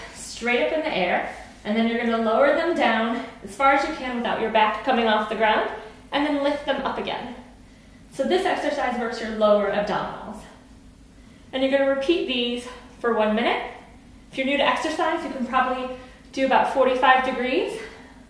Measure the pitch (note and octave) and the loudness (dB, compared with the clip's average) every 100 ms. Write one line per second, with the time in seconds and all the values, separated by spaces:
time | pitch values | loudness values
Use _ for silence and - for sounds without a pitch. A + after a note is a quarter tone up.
0 | - - - - A#3 A#3+ D4+ D#4 D4 F#3 | -14 -14 -12 -6 0 0 2 0 -2 0
1 | F3 - - - - - G#3 A3+ A#3 A#3 | 0 0 -2 -10 -16 -10 -2 2 2 2
2 | A#3 A3+ A3 A3+ D4 E4+ E4+ E4 A#3 A3+ | 0 0 2 4 4 4 2 2 2 2
3 | A3+ A#3+ - - G#3 - C4+ D4 D#4 D4 | 0 -4 -8 -14 -12 2 4 4 0 -4
4 | B3+ A#3+ A3 G#3 A3 A3 G#3+ - C4+ A#3 | -6 -4 -2 -2 0 2 2 0 0 2
5 | A3+ G#3+ G#3+ G#3 G#3+ A3+ - - - - | 4 2 0 0 2 2 0 -6 -14 -18
6 | - C#4+ D4 C#4+ C#4+ D4 C#4+ B3+ C4 A#3 | -6 -2 0 0 0 -2 -2 -2 -2 -4
7 | G3 - - - - - - - - - | -6 -6 -8 -14 -18 -20 -20 -20 -20 -20
8 | - - C4 F4+ - - D4 C4+ B3 A3+ | -12 -4 0 2 0 -2 -2 -2 -2 -2
9 | A#3 - A3 G#3+ G#3 G#3 G3 G3+ G3 - | -4 -4 -6 2 4 4 4 0 -2 -2
10 | - - - - - - - - - - | -4 -10 -12 -14 -16 -20 -20 -20 -20 -20
11 | - - - - - C4 C4+ C#4 C4+ C4+ | -20 -20 -20 -20 -8 -2 2 2 2 2
12 | D#4 F4 B3+ B3 A#3+ A#3+ - - - - | 2 0 0 -2 -2 -4 -8 -14 -18 -4
13 | A#3 A3 G#3+ G#3+ D4+ - - - - - | 0 2 2 2 0 -2 -6 -12 -20 -20
14 | - - - C4+ C4 C#4+ - - D#4+ D#4 | -20 -20 -12 -4 0 2 2 0 -2 -2
15 | D#4+ E4+ C#4 C4 A#3 B3+ B3+ B3+ B3+ - | -2 -2 -4 -6 -2 0 0 -2 -6 -10
16 | - - - C4+ C4 A3+ - C4+ B3+ B3+ | -14 -20 -10 -2 4 4 4 4 4 4
17 | C#4 C4 B3+ A#3+ B3 E4 - - - - | 6 6 4 -2 0 0 -2 -6 -12 -16
18 | - - | -20 -20